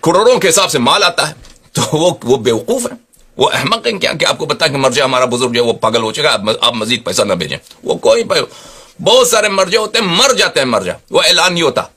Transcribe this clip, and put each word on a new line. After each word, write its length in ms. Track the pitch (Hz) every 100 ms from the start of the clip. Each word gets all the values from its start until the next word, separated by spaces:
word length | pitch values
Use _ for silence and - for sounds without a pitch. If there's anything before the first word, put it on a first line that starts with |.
करोड़ों 340 | 160 180 220 254
के 100 | 190
हिसाब 200 | 165 185
से 100 | 147
माल 240 | 120 175
आता 220 | - -
है, 80 | 151 147 - - _
तो 240 | - - 156
वो, 220 | 175 -
वो 120 | 113 131
बेवकूफ़ 460 | 117 113 - 254
है, 160 | 240 - _ _ _ -
वो 80 | -
अहमक 400 | - - 226 240
है 60 |
क्या 200 | 202 -
कि 120 | 147
आपको 220 | - 190 156
बता 200 | 147 160
कि 100 | 139
मर 160 | 131
जाए 120 | 123
हमारा 220 | 135 127 127
बुजुर्ग 280 | 120 127
जो 60 | 117
है 60 | 120
वो 60 |
पागल 300 | 113 113 117
हो 100 | 110
चुका 160 | 110 147
है, 60 |
आप 100 | 113
म-, 120 | 101 113
आप 140 | 117 120
मजीद 260 | 107 120 -
पैसा 180 | 92
ना 100 | 104
भेजें। 240 | 90 76 71 - -
वो 100 | -
कोई 300 | - 117 113 -
प-, 160 | 175 - - - - - _
बहुत 300 | - 247 240
सारे 180 | 226 214
मर 200 | 196 185
जाए 120 | 208
होते 180 | 214 220
हैं, 80 | 202
मर 280 | 170 262
जाते 260 | 214 190 160
हैं, 60 | 131
मर 160 | 110
जाए, 140 | 90 87 _
वो 100 | 147
ऐलान 300 | 165 175 180
नहीं 100 | 175
होता। 260 | 156 123 -